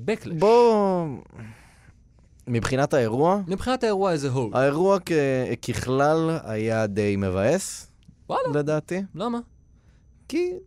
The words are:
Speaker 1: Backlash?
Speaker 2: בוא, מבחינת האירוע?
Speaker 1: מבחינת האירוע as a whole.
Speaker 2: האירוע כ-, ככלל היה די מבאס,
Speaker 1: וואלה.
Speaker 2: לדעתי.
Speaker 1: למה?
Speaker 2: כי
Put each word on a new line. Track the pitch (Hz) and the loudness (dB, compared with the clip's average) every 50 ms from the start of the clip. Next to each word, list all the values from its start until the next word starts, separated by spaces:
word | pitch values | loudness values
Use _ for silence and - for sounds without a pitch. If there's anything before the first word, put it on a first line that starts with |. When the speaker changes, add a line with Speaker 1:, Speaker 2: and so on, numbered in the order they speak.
| 120 170 220 | -4 -4 -6
Speaker 1:
Backlash? | - - - 170 156 | -6 -6 -8 -2 2
Speaker 2:
בוא, | 185 214 233 240 240 233 220 208 202 196 185 175 170 151 127 - - - - 120 110 107 110 - - - _ - - - - _ _ _ _ _ - _ _ - - | 4 6 6 6 6 6 4 4 2 2 0 0 -2 -4 -6 -10 -12 -16 -18 -18 -18 -18 -20 -20 -20 -20 _ -20 -20 -20 -20 _ _ _ _ _ -20 _ _ -16 -8
מבחינת | - 120 113 98 - 131 131 143 143 170 | -4 -2 -2 0 0 0 0 0 2 2
האירוע? | 139 117 110 110 127 151 170 196 208 190 | 2 2 2 2 2 2 2 2 0 -2
Speaker 1:
מבחינת | 165 190 196 - 247 262 247 247 | -4 -6 -4 -2 -2 -2 0 0
האירוע | 220 208 190 196 190 165 | 0 0 0 0 0 0
as | |
a | 147 139 139 123 | 0 -2 -2 -2
whole. | 135 123 104 101 | -2 -2 -2 0
Speaker 2:
האירוע | 123 135 143 143 160 180 196 196 190 180 | 2 2 2 2 2 2 4 2 2 0
כ-, | - 170 151 139 135 131 127 127 90 120 - - | 0 0 2 2 2 2 0 0 -2 -4 -6 -6
ככלל | - 117 - - 120 131 135 143 151 160 165 160 160 165 143 - | -6 -6 -4 -4 -2 0 2 2 2 2 2 0 0 -2 -4 -6
היה | 101 110 110 110 113 113 110 110 | -6 -4 -2 -2 0 0 0 0
די | 104 98 104 104 104 101 | 0 0 0 0 0 0
מבאס, | 98 98 95 90 95 98 120 160 196 - - - - - - _ _ _ - - _ _ - | 0 0 0 0 0 2 2 2 0 -2 -6 -12 -14 -16 -20 _ _ _ -20 -20 _ _ -6
Speaker 1:
וואלה. | - 508 508 508 143 147 | -4 -2 -2 0 -2 -2
Speaker 2:
לדעתי. | 143 147 156 151 - - 175 185 196 190 - | 0 0 -2 -2 -4 -4 -6 -6 -6 -8 -8
Speaker 1:
למה? | 156 196 - - 233 - - _ - _ _ - _ _ _ - _ _ - - _ _ | -8 -6 -6 -6 -6 -8 -12 _ -20 _ _ -20 _ _ _ -20 _ _ -20 -20 _ _
Speaker 2:
כי | - 262 339 359 359 359 370 381 | -6 -4 -2 -2 -2 -4 -8 -10